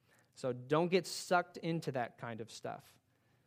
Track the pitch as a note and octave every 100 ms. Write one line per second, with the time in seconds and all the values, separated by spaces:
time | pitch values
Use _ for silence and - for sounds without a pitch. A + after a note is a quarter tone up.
0 | _ _ _ - C3 B2 B2+ D3+ F3 F3+
1 | - - - F3+ F3+ - E3 E3 D#3 B2+
2 | A#2 - A#2+ A2+ G#2+ - - - - _
3 | _ _ _ _